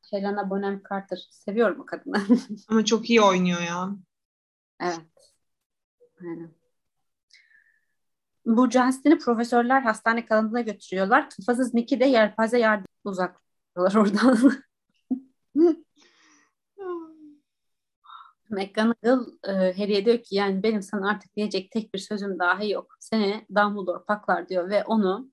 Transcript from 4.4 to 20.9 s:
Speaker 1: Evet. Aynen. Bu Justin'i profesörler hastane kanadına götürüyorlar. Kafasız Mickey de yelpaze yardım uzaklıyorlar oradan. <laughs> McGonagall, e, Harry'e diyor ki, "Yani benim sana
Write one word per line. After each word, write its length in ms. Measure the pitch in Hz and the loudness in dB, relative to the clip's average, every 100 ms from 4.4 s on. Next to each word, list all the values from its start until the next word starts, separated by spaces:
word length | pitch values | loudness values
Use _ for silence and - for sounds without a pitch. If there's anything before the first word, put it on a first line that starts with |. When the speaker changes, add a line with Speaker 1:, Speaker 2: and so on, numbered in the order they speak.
| _ _ _ _ | _ _ _ _
Speaker 1:
Evet. 200 | 175 165 160 _ _ _ _ _ _ _ _ _ _ _ | -6 -6 -12 _ _ _ _ _ _ _ _ _ _ _
Aynen. 340 | 175 160 165 _ _ _ _ _ _ _ _ _ _ _ _ _ _ _ _ _ _ _ - | -14 -12 -14 _ _ _ _ _ _ _ _ _ _ _ _ _ _ _ _ _ _ _ 0
Bu 240 | 226 254 | 2 4
Justin'i 480 | 254 254 262 294 330 | 4 2 2 2 2
profesörler 640 | - 226 240 240 240 269 | 2 -2 0 0 2 0
hastane 440 | 233 214 226 233 233 | 0 -2 -2 -2 0
kanadına 340 | 220 220 240 | 0 0 -2
götürüyorlar. 680 | 226 202 - 185 190 254 294 | -6 -8 -8 -4 2 2 0
Kafasız 440 | - - 240 254 | -10 -4 -2 0
Mickey 260 | 233 233 254 | -2 -2 0
de 40 | |
yelpaze 540 | 262 247 208 208 220 240 | 4 4 2 0 0 2
yardım 280 | 220 214 190 _ | 2 0 -4 _
uzaklıyorlar 920 | 208 185 180 _ _ _ _ - 185 | -10 -4 -6 _ _ _ _ -2 2
oradan. 680 | 208 208 208 240 247 262 - _ _ _ _ _ 262 - _ _ | 4 4 4 4 6 4 2 _ _ _ _ _ -8 -8 _ _
<laughs> 300 | 277 339 311 _ _ _ _ _ _ _ _ _ - 381 349 320 320 302 294 _ _ _ _ _ _ _ - - _ _ | 2 2 2 _ _ _ _ _ _ _ _ _ -14 -10 -10 -12 -20 -20 _ _ _ _ _ _ _ _ -20 -20 _ _
McGonagall, 760 | 208 196 - 220 233 220 262 233 - | -8 -6 -2 0 0 2 0 0 -12
e, 60 | - | -6
Harry'e 520 | 196 185 185 208 202 | 0 0 0 -2 0
diyor 140 | 202 233 | 2 0
ki, 120 | - | 0
"Yani 280 | 196 202 190 | -2 -2 0
benim 200 | 214 220 | 0 0
sana 280 | 196 | -4